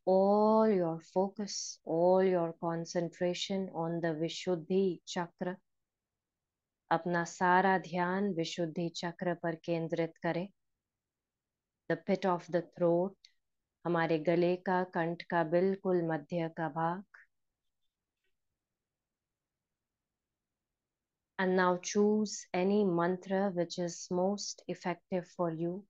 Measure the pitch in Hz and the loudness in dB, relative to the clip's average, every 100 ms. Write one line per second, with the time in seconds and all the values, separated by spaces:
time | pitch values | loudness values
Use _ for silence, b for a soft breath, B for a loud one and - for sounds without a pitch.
0 | - 190 196 208 214 220 220 190 170 165 | 2 4 6 4 6 6 4 4 2 -2
1 | - 185 196 208 196 - - - - 160 | -4 -2 -2 -2 -8 -8 -10 -10 -4 2
2 | 180 185 190 180 165 165 170 165 165 175 | 6 6 6 4 0 -2 -4 -4 -4 -2
3 | 170 - 180 175 - 190 185 160 165 170 | -4 -2 -2 -2 -4 -4 -4 -4 -4 -2
4 | 165 156 165 - 185 175 156 190 190 160 | -2 -2 -4 -4 -4 -4 0 0 0 -2
5 | - 185 170 - 180 185 _ _ _ _ | -6 -8 -8 -6 -8 -8 _ _ _ _
6 | _ _ _ _ _ _ _ _ - 160 | _ _ _ _ _ _ _ _ -2 -2
7 | 175 175 170 - 180 180 190 190 175 180 | 0 -2 -4 0 2 4 4 2 -2 -4
8 | 175 190 202 165 165 - 170 175 170 - | -2 -2 -2 -2 -4 -4 -4 -4 -6 -4
9 | 175 170 175 170 170 165 - 165 160 165 | -8 -4 -4 -2 -4 -4 -4 -4 -2 -2
10 | 160 - 170 165 202 _ _ _ _ _ | -4 -4 -4 -4 -6 _ _ _ _ _
11 | _ _ _ _ _ _ _ _ - 165 | _ _ _ _ _ _ _ _ -6 -4
12 | - 190 190 175 - 170 165 - 175 170 | -2 0 0 -2 -2 -4 -4 0 2 2
13 | 190 - b b _ _ _ _ 170 170 | 0 -6 b b _ _ _ _ -4 0
14 | 165 160 160 170 175 180 190 180 185 175 | 0 0 2 2 2 0 0 0 0 -2
15 | 165 170 - 175 160 175 190 196 190 180 | -4 -4 -4 -2 2 2 2 0 0 0
16 | 165 156 151 175 165 165 160 160 165 185 | 0 -2 -4 -4 -4 -4 -4 -2 -2 -2
17 | - - - _ _ _ _ _ _ _ | -10 -20 -20 _ _ _ _ _ _ _
18 | _ _ _ _ _ _ _ _ _ _ | _ _ _ _ _ _ _ _ _ _
19 | _ _ _ _ _ _ _ _ _ _ | _ _ _ _ _ _ _ _ _ _
20 | _ _ _ _ _ _ _ _ _ _ | _ _ _ _ _ _ _ _ _ _
21 | _ _ _ - 185 185 180 180 - 208 | _ _ _ -2 2 4 4 2 0 2
22 | 208 214 208 - - 180 190 208 196 170 | 4 4 0 -6 -6 -2 0 2 2 2
23 | 175 185 185 190 202 175 170 - 175 - | 2 0 -2 -2 0 -2 -4 -4 -6 -6
24 | - 180 190 202 - - - - 180 175 | -4 -2 0 -2 -6 -10 -10 -8 -6 -8
25 | _ 185 165 - 170 160 170 185 | _ -6 -4 -4 -4 -2 -4 -6